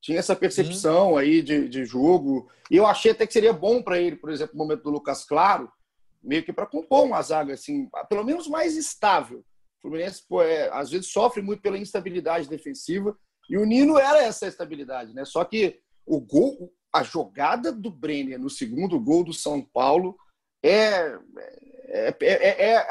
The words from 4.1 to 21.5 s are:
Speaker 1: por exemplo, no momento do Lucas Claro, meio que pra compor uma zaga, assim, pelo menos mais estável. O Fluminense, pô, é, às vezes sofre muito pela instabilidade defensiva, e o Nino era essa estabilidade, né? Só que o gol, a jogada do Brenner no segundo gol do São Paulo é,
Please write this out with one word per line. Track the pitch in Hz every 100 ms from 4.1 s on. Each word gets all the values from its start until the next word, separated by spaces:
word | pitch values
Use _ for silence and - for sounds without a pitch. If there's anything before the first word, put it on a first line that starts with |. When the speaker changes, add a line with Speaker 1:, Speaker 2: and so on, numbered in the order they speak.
| 151
Speaker 1:
por | 151
exemplo, | 147 151
no | 143
momento | 156 147
do | 143
Lucas | 147 143 135
Claro, | - 147 185 185 123 _ _ _ _ _
meio | - 151
que | 160
pra | - 202
compor | 294 330 269
uma | 285 190
zaga, | 147 156 143
assim, | 135 - 143 131 - -
pelo | 208
menos | 220 330 302
mais | 311 339 311
estável. | - - 208 180 123 123 - _ _ _
O |
Fluminense, | - 160 180 185 -
pô, | 180
é, | 165 160 139
às | 135 139
vezes | 175 185
sofre | - 226 226
muito | 196 208
pela | 208 196
instabilidade | 202 202 190 175 160 170 143
defensiva, | 151 151 135 - 180 202 202 _ _ -
e | 190
o |
Nino | 214 233 285 302
era | 269 302
essa | 247 - 196
estabilidade, | - 160 151 131 131 117
né? | 120
Só | 139 160
que | 175 220 190 - _ _ -
o | 151
gol, | 117 143 254 262 180 _ _
a | 160
jogada | - 165 147 - 143 240 240
do | 226 208
Brenner | 156 147 147 135 127
no | 131
segundo | - 117 123 185 165
gol | 113 165
do | 170
São | 160 - 147
Paulo | 131 123 131 156 185 190 _ _ _ _
é, | 143 202 220 196 160 110 - - -